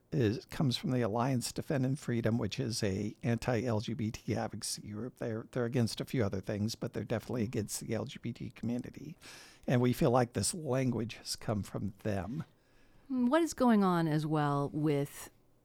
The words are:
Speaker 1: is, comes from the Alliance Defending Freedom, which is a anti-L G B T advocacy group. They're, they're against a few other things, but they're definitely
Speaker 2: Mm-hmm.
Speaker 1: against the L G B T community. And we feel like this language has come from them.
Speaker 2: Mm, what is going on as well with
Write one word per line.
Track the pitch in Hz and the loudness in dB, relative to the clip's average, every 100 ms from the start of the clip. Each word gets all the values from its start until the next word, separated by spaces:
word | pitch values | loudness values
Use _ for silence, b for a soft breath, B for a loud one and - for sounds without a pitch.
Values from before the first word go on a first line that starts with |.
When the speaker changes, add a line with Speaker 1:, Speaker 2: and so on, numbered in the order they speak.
| _ | _
Speaker 1:
is, | 156 107 123 - | 2 2 2 -4
comes | - 139 - | 0 0 2
from | 180 | 0
the | 127 | 0
Alliance | 110 117 131 127 - | 2 2 2 0 -2
Defending | - - 143 131 135 | -6 -2 0 2 0
Freedom, | - 117 113 120 | -2 0 2 2
which | 107 - | 0 -2
is | 131 117 | -2 0
a | 101 95 104 - | 0 0 -4 -4
anti-L | 120 117 - 117 120 107 | -2 0 0 0 0 0
G | 117 | -2
B | 107 107 | -2 -4
T | - - 110 | -4 -4 -2
advocacy | 110 104 - - - | -2 -6 -8 -8 -8
group. | 104 123 - | -8 -10 -6
They're, | 127 110 - | -4 -4 -4
they're | 131 117 | -2 0
against | 123 110 - | 2 0 0
a | 131 | -2
few | 135 | 0
other | 101 98 | 0 0
things, | 101 104 107 - | -2 -2 -2 -2
but | 123 | -6
they're | 113 | -6
definitely | 107 113 - 120 | -4 -4 -2 -2
Speaker 2:
Mm-hmm. | 107 | -2
Speaker 1:
against | 123 104 - | -2 -4 -6
the | - 110 | -4 -4
L | 117 | -4
G | - | -8
B | 120 | -8
T | - 113 - | -8 -10 -6
community. | 113 123 - - 151 - B B B B - | -4 -4 -6 -12 -14 -14 B B B B 0
And | 127 | 4
we | 123 | 4
feel | 120 151 | 4 4
like | 127 120 | 6 4
this | 113 98 | 0 -2
language | 180 151 131 127 110 117 - | -4 -2 0 0 0 -4 -8
has | - - | -10 -6
come | - 107 | -2 -2
from | - 117 104 - | -2 -4 -6 -4
them. | 110 98 85 156 - _ b b b b - | -2 -2 -2 -6 -8 _ b b b b -4
Speaker 2:
Mm, | 254 240 | 0 4
what | 320 | 4
is | 320 | 2
going | - 247 208 | 4 6 6
on | 190 170 165 | 6 4 4
as | 151 151 | 2 2
well | 151 147 143 143 | 2 2 2 0
with | 156 156 143 143 - - - _ _ | 0 2 2 0 -6 -18 -20 _ _